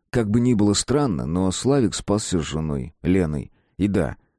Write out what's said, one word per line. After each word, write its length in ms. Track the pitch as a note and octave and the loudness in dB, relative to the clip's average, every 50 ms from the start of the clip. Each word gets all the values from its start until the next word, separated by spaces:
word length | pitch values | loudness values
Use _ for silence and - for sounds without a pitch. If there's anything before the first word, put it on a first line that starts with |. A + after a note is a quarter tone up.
| _ _ | _ _
Как 220 | - B2 A2+ G2+ | -2 -2 0 2
бы 100 | G#2 A#2+ | 2 2
ни 140 | A#2+ B2 B2 | 4 4 4
было 180 | G2 G#2 G#2 G2+ | 4 4 4 2
странно, 540 | - - - B2 D3 D3 C3 F#2 C#2 A#1+ | 2 0 0 0 0 0 0 -2 -4 -4
но 240 | C#2 E2 F2+ F#2+ F#2 | -4 -2 0 0 0
Славик 440 | F#2 - - B2 C#3 C#3+ A#2+ F#2+ - | -2 -2 0 2 2 2 2 0 -2
спасся 440 | - - - G2+ G#2 - - F#2 F2 | -4 -2 -2 -2 -2 -2 -2 -2 -2
с 40 | D2+ | -2
женой, 520 | - C#2+ D#2 D#2+ D#2 C#2+ C#2 B1 - - _ - | -2 -4 -6 -4 -4 -4 -6 -6 -8 -12 _ 0
Леной. 500 | D#2 F#2 F#2+ F2+ D#2 D2+ C#2 - - - _ _ _ _ | 2 2 2 2 0 -2 -6 -8 -10 -14 _ _ _ _
И 100 | - F2+ | -2 0
да, 300 | G#2 F#2+ G#2 D#2+ B1 - - _ _ _ | 0 2 0 0 -2 -4 -10 _ _ _